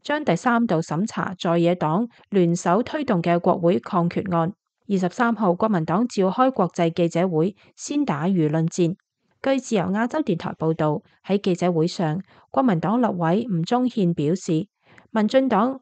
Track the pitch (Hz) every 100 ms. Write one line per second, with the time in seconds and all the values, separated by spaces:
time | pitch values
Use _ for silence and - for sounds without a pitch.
0 | - 294 302 170 254 233 233 160 165 156
1 | 220 - 170 185 180 170 170 147 151 170
2 | 240 - _ 202 170 175 180 190 247 311
3 | 277 180 170 175 185 180 170 220 - 185
4 | 170 - 190 170 165 - _ _ - 196
5 | 180 - 233 220 202 180 220 185 160 175
6 | 240 - 190 185 262 262 175 - 170 165
7 | 170 165 185 156 180 - _ - - 294
8 | 285 143 170 185 151 160 165 - 170 190
9 | _ _ _ _ 269 269 262 214 180 202
10 | 240 311 294 170 - - 160 160 156 151
11 | - _ - 196 196 175 180 170 170 -
12 | 160 165 - - _ - 262 170 175 233
13 | 226 180 165 190 247 170 170 247 254 233
14 | 175 170 147 190 - 160 202 _ _ -
15 | _ - 214 269 269 196 247 269